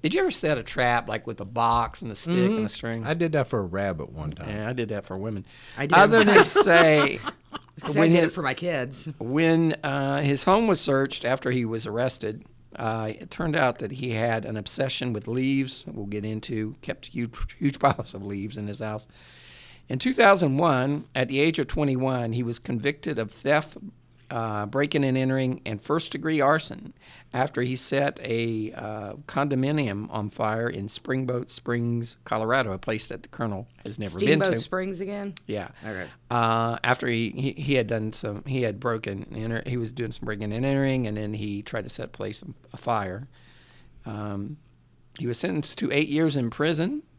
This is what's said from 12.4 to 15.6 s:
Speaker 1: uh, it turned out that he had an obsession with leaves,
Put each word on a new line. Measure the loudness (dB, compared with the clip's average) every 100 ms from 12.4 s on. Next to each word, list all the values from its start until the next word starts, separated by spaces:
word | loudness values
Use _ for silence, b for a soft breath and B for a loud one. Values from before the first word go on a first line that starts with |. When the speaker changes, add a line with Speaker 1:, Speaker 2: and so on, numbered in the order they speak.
| -14 -20 -20 -6
Speaker 1:
uh, | -4 -2 -4 -8
it | -12
turned | -6 -2 2
out | 0 0
that | -8
he | -6 -4
had | 0 0 -2 -4
an | -8
obsession | -6 -4 -2 -2 -4
with | -4 -4
leaves, | -2 0 0